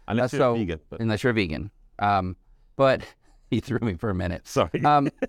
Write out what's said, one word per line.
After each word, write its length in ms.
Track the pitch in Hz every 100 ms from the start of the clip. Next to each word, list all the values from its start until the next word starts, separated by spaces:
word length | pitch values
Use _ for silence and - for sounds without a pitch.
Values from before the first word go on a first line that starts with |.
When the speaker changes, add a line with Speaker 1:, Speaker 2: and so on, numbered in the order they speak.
| -
Speaker 1:
Unless 240 | 110 123
Speaker 2:
Uh, 40 | 139
Speaker 1:
you're 80 | 127
Speaker 2:
so, 80 |
Speaker 1:
vegan, 260 | 117 92 80 -
but 120 | 80
Speaker 2:
unless 220 | 113 107
you're 100 | 127
vegan. 360 | 110 87 73 101 - _ -
Um, 380 | 104 101 92 87 _ _ _ -
but 260 | 135 113 - _ _
<laughs> 220 | _ _
you 100 | 113
threw 180 | - 117
me 120 | 117
for 140 | 85 110
a 60 |
minute. 320 | 92 90 87 -
Speaker 1:
Sorry. 360 | 135 90 123
Speaker 2:
Um, 240 | 143 147 143 -